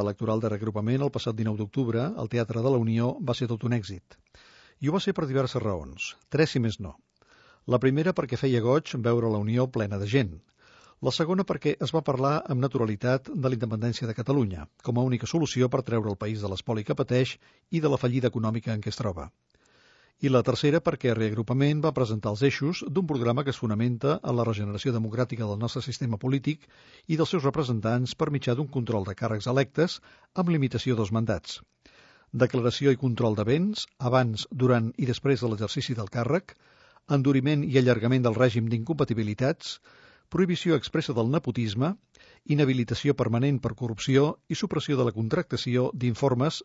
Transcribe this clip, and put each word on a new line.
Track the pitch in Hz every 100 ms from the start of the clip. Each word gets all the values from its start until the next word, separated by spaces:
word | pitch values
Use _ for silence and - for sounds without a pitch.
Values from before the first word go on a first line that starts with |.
electoral | 101 101 110 110
de | 110
reagrupament | 104 110 104 107 131
el | 143
passat | 117 117
dinou | 110 110 107
d'octubre | 101 139 117 113 151 226
al | 110
Teatre | 120 113 113
de | 127
la | 127
Unió | 113 117 120 277 131
va |
ser | 120 117
tot | 110 123
un |
èxit. | 120 98 92 - - _ - - - - _
I | 143
ho |
va | 190
ser | - -
per | 143
diverses | 135 127 123
raons, | 107 87 67 78 - - _
tres | 139 156
si | 135
més | 113 -
no. | 92 - _ _ _ _ - _ -
La | 123
primera | 131 143 170
perquè | 175 143 127
feia | 139 120
goig | 117 151 - 127 113
veure | 120 113
la | 107
Unió | 104 120 131 117
plena | 101 98
de | 101
gent. | 135 98 78 - _ _ - - _
La | 131 -
segona | 160 185 190
perquè | - 147 - 143
es | 160
va | 147
parlar | 127 139 151 -
amb | 123
naturalitat | 135 127 110 104 123 131 -
de | 220 131
la | 120
independència | 113 110 117 110 117
de | 113
Catalunya, | 117 143 107 87 76 _ -
com | 120
a | 127
única | 120 123
solució | 165 143 127 127
per | 135 123
treure | 117 107
el | 98
país | 107 107
de | 101
l'espoli | 95 - 107 107
que | 143
pateix | 127 127 127 - _ _ _
i | 165
de | 151
la | 131
fallida | 123 127 123
econòmica | 113 110 113 - 107
en | 107
què |
es | -
troba. | 104 87 82 - _ _ _ _ _ _ _ _
I | 139
la | 127
tercera | 127 117 147 165
perquè | 170 139 127
Reagrupament | 110 110 107 113 131 143 151
va | 156 127
presentar | 110 110 104
els | 104 139
eixos | - 143 180 -
d'un | 151 165
programa | 135 117 127
que | 139
es | -
fonamenta | 117 104 123 117 139 -
en | - 120
la | 113
regeneració | 104 101 104 139
democràtica | 117 110 113 123 117
del | 107 104
nostre | 117 131
sistema | 127 - 123 107
polític | 127 139 143 151 _ - - -
i | - 147
dels | 156
seus | 175
representants | 135 139 127 113 110 123 123 -
per | 156
mitjà | 143 131 120
d'un | 147 131
control | 117 110
de | 95 95
càrrecs | 113 107 120
electes | 131 135 - 180 - - - _ 185
amb | 175
limitació | 156 131 117 131 113
dels | 98
mandats. | 113 113 92 - - - _ _ - - _ _
Declaració | 120 127 127 120 - 139
i | 127
control | 131 113 117 107
de | 107
béns, | 151 202 208 - -
abans, | 127 127 120 107 - 127
durant | 127 120 113 -
i | 123
després | 117 139 123
de | 120
l'exercici | 107 110 143 - 117
del | 101 123
càrrec, | 117 170 - - _ _ _ _ - 143
enduriment | 135 135 139 147 143
i | 131
allargament | 123 117 117 131
del | 120 107
règim | 127 113 113
d'incompatibilitats, | 117 117 156 143 110 107 107 131 170 - - - - - - _
prohibició | 165 185 175 175 147
expressa | - 160 151 117
del | 117 160
nepotisme, | 127 120 110 107 151 208 _ _ - - - 147
inhabilitació | 135 127 117 117 143 135
permanent | 110 117 139 131
per | 113 107
corrupció | 120 107 - 135 147 - -
i | 165
supressió | 202 156 - 135
de | 120
la | 104
contractació | 113 160 - 123 131 123 127
d'informes, | 127 123 107 139 120 156 -